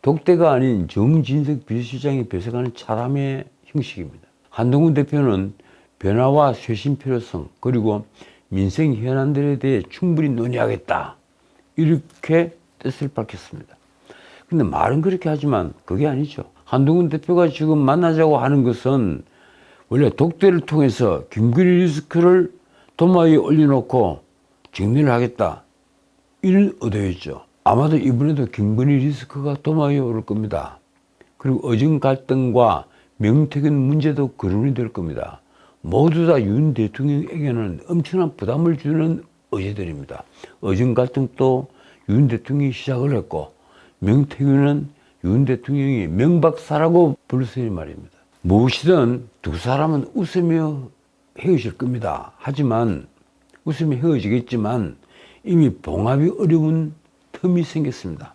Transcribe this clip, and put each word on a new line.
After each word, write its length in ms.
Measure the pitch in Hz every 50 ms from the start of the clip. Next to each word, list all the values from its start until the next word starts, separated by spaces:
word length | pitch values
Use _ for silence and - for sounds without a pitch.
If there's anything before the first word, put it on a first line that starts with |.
독대가 520 | - 139 147 156 - - 180 165 170 160 139
아닌 340 | 123 131 131 120 101 87 73
정진석 760 | - 101 104 127 156 160 135 107 135 151 147 135 151 127 -
비서실장이 640 | - 110 117 123 117 123 127 120 147 139 135 120 -
배석하는 440 | - 90 90 117 117 123 127 123 117
차람의 720 | - - - 110 110 120 123 139 143 139 135 135 131 - - _ _ _
형식입니다. 640 | _ _ 147 123 - - 101 87 69 - - - _ _ _ _ _
한동훈 440 | - - 117 123 127 143 160 165 151
대표는 600 | 139 143 139 - 147 143 127 104 92 95 98 104 _ _ _ _ _ _ _ _ _
변화와 540 | - 95 101 117 127 135 139 151 147 139 120
쇄신 440 | - - - 117 101 - 143 143 143
필요성, 520 | - 135 131 120 113 - - 87 73 71 _ _
그리고 460 | - 127 127 120 107 110 104 104 107 _ _ _ - - _ _ _ _
민생 480 | 98 95 98 95 92 - 160 156 131
현안들에 640 | 104 113 127 131 135 135 143 147 139 143 147 143 127
대해 220 | - 135 135 107 87 -
충분히 400 | - - - 180 170 156 156 147
논의하겠다, 880 | 135 117 117 120 123 120 117 113 110 110 - - - 71 - - - _ _ _ _ _ _ _ _ _ _ _ _
이렇게 800 | - 160 151 165 147 151 - _ _ - - 160 165 165 165 - _ _ _ _ _
뜻을 300 | - 135 131 - 147 135
밝혔습니다. 680 | _ - 110 - - - - - - - - _ - _ _ _ _ _ _ _ - - - - - - _ _
근데 160 | 170 160 135
말은 380 | 87 71 73 78 - 127 151
그렇게 260 | 156 190 185 180 - 165
하지만 460 | 151 147 143 147 131 104 90 78 - _ _
그게 240 | - 92 98 147 151
아니죠. 380 | 139 127 147 139 - - - - _ _ _
한동훈 460 | - - 127 139 139 160 175 175 160
대표가 400 | 143 156 147 - 180 175 175 170
지금 300 | - - 156 156 156 151
만나자고 580 | 143 131 143 165 175 170 160 160 160 156 151 131
하는 260 | 120 131 143 143 127
것은 600 | 123 117 - - 131 139 135 117 95 76 62 - _ _ _ _ _ _ _ _ _ _ _ _ _
원래 200 | - 127 147 117
독대를 520 | - - 143 170 170 - 190 196 180 170
통해서 640 | - - 151 156 143 135 113 - 123 104 85 69 65 -
김건희 340 | - 107 110 120 117 151 185
리스크를 880 | 180 180 175 185 175 147 151 151 _ - 170 170 175 180 185 180 - - - _ _ _ _ _ _ _
도마 280 | - 165 175 180 180 165
위에 120 | 165 156
올려놓고 880 | 139 87 98 151 156 156 143 139 131 113 - - 127 110 90 76 69 _ _ _ _ _ _ _ _ _ -
정리를 400 | _ - 95 101 117 143 151 139
하겠다, 520 | 120 120 123 120 120 - 107 87 78 - _ _ _ _ _ _ _ _ _ _ _ _ _ _ _ _
이런 360 | - 190 185 196 202 196 - -
의도였죠. 680 | - 120 98 104 101 95 87 85 - 76 69 - - _ _ _ _
아마도 340 | - 98 117 143 156 156 151
이번에도 480 | - 131 127 117 139 151 156 139 131
김건희 500 | 110 - - 104 104 107 110 127 143 143
리스크가 640 | 139 127 147 147 123 - - - 143 139 147 143 139
도마 260 | - 151 156 160 151 143
위에 120 | 143 143
오를 220 | 131 120 117 113
겁니다. 580 | 110 - 104 107 110 107 101 82 71 - - - _ _ _ _ _ _ _ _ - _ _
그리고 340 | _ - 135 131 - - 139
의정 300 | 120 107 131 156 160 143
갈등과 840 | - 135 135 135 - - 135 135 131 127 110 123 120 113 87 73 - _ _ _ _ _ _ _
명태균 560 | 107 104 113 147 156 143 - 147 143 151 151
문제도 560 | 143 131 131 147 151 139 156 147 139 143 131
거론이 440 | - - - 98 92 104 117 139 131
될 200 | 113 123 110 -
겁니다. 480 | - 90 82 73 57 - - - - _ _ _ _ _ _ _ _
모두 460 | _ 80 87 110 143 170 156 165 170 165
다 120 | 165 139
윤 340 | 110 98 101 123 151 156 135
대통령에게는 1080 | 113 110 104 104 - 135 147 147 143 - - - 165 147 143 123 117 110 98 87 76 - -
엄청난 480 | 170 170 151 - - 185 180 160 - -
부담을 400 | 101 98 120 147 170 170 165 131
주는 440 | - 147 151 160 156 165 165 165 - _ _ _ _ _
의제들입니다. 720 | - 101 95 101 104 101 95 85 78 71 69 - - - - _ _ _ - - - _
의정 320 | - 101 95 95 120 127 117
갈등도 760 | 117 127 127 - 139 135 120 - - 135 131 127 127 131 - _ _ _ _ _ _ _ -
윤 220 | 101 117 143 135
대통령이 420 | 120 110 - - 135 143 143 139
시작을 420 | 120 - - - 131 123 127 143 139 110
했고, 360 | - - - 80 78 - _ _ _ _ _ _ _ _ _ _
명태균은 880 | - 95 110 139 143 139 - - 139 143 135 139 139 143 147 147 143 143 _ _ _ _ _ _ -
윤 180 | 90 98 120 139
대통령이 640 | 127 131 - - - 139 143 135 139 135 117 95 80
명박사라고 1120 | 80 95 120 156 175 170 147 165 156 - - - 151 151 156 165 170 175 175 160 135 - _ _
불렀으니 420 | - 127 131 113 - 131 123 113
말입니다. 480 | 98 85 78 73 82 - - - _ _ _ _ _ _ _
무엇이든 840 | 90 92 104 120 127 - - - 160 185 165 127 117 123 123 120 113 _ _
두 160 | - - 76 85
사람은 540 | - 120 131 139 151 160 160 143 120 - -
웃으며 760 | 254 190 - - 185 175 170 165 165 160 151 151 143 127 113 _ _ _ _ _ _ _ _ _ -
헤어질 400 | - 185 185 139 110 117 - -
겁니다. 540 | 127 127 127 120 110 95 76 - - - _ _
하지만 680 | - - 139 131 147 127 113 113 120 117 92 69 67 - _ _ _ _ _ _ _ _ _ _ _
웃으며 320 | 160 156 - 165 156 143 120
헤어지겠지만 1000 | 135 170 156 127 98 101 110 123 120 - 127 117 104 104 123 123 104 78 62 _ _ _ _ - - - - _ _
이미 260 | - 180 170 156 127
봉합이 600 | - - - - 92 95 104 117 131 139 151 175 - -
어려운 540 | - 160 160 165 156 156 160 160 160 151 156 _ _ _ _ _ _ _
틈이 320 | - - - 185 180 175 165
생겼습니다. 720 | - - 160 151 135 123 - - 92 80 71 - - _